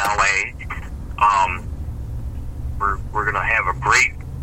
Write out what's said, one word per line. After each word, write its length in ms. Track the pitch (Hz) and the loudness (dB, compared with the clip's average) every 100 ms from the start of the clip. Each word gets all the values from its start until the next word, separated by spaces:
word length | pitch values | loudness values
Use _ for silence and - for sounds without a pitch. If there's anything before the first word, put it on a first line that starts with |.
L 140 | 101 104 | 2 2
A. 1040 | 101 98 104 - - - - - - - | 4 2 -2 -6 -8 -8 -8 -8 -8 2
Um, 440 | - - 92 92 - - - - - - - - - - - - | 4 6 2 0 -4 -4 -4 -4 -4 -4 -4 -4 -6 -4 -4 0
we're, 200 | 101 - - | 0 0 -2
we're 120 | 113 | -2
gonna 200 | 101 101 | 0 0
have 220 | 98 110 92 | 2 2 2
a 120 | - | 0
great 320 | 101 120 - - - - | 4 4 4 -2 -8 -6